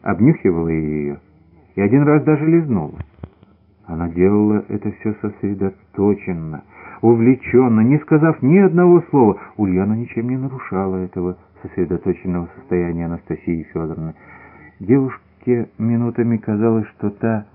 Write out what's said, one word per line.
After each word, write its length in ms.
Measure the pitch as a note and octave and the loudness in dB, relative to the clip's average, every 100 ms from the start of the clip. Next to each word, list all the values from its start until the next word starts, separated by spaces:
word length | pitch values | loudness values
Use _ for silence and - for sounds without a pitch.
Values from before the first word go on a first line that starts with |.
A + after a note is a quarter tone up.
обнюхивала 680 | - F2 A#2+ E3 G2 E2 E2 | -4 2 2 4 0 0 -2
ее 480 | D#2+ D#2 D2+ D2 C#2+ _ _ _ _ _ - | -2 -4 -4 -6 -10 _ _ _ _ _ -2
и 60 | |
один 220 | G2+ C3 | 2 4
раз 200 | D3 D3+ | 4 4
даже 220 | C3 D3+ D#3 | 2 0 2
лизнула. 520 | E3 D#3 G#2 D2 - - _ - _ _ _ _ _ - | 2 2 -4 -4 -12 -18 _ -20 _ _ _ _ _ -12
Она 240 | E2 E2+ | -8 -6
делала 560 | E2 F#2 G#2 G#2 G#2+ - | 0 2 4 2 0 -2
это 240 | G#2 G#2+ | -8 -8
все 220 | G2+ A2 G2+ | -6 -8 -6
сосредоточенно, 1400 | G#2 - G2+ G2 G2 - _ - G2+ G2+ - F2 D#2+ D2+ _ - - - | -8 -6 -6 -4 -6 -6 _ -2 0 0 -4 -8 -8 -12 _ -20 -20 0
увлеченно, 800 | A2+ A#2 A#2 C3 - B2 B2+ A2 | 2 4 4 2 2 2 4 4
не 180 | A2+ D3 | 4 2
сказав 420 | - D#3 E3 D#3 | 2 2 2 0
ни 160 | B2+ F3+ | 2 4
одного 440 | F#3+ E3 F3+ F3 E3 | 4 4 6 4 4
слова. 280 | C#3+ A2 F#2 - - | 2 4 2 -8 -4
Ульяна 360 | G2+ F#2 G2+ | -2 0 0
ничем 360 | A2 A#2 A#2 A#2+ | -2 -4 -6 -6
не 80 | C3 | -6
нарушала 580 | C3 C3 - F#2+ F#2+ F#2 | -6 -10 -8 -6 -4 -4
этого 400 | F#2 F#2+ F2+ F2+ _ _ | -6 -6 -6 -8 _ _
сосредоточенного 880 | F#2 - E2 F2 G2 F2 F#2 F2 E2+ - | -12 -6 -4 -2 -4 -6 -4 -6 -8 -14
состояния 500 | - F2+ F2 E2+ E2+ | -4 -4 -2 -4 -6
Анастасии 600 | E2+ _ D#2+ - E2 D#2 | -8 _ -10 -6 -6 -6
Федоровны. 420 | E2+ D#2+ D#2+ D#2+ - - - - - - _ | -8 -8 -8 -12 -14 -20 -20 -20 -20 -20 _
Девушке 920 | F#2+ C3+ C3 - _ _ - A#2+ A2 - | 0 0 0 -8 _ _ -4 -2 -4 -6
минутами 600 | A2+ A#2 A#2+ A#2 A#2 A2+ | -2 0 -2 -2 -2 -2
казалось, 500 | A2 G#2 A2+ A2+ G#2 _ | -2 0 0 0 -4 _
что 140 | G#2 | -8
та 340 | G#2 A2+ A2 G#2+ | -4 -4 -4 -6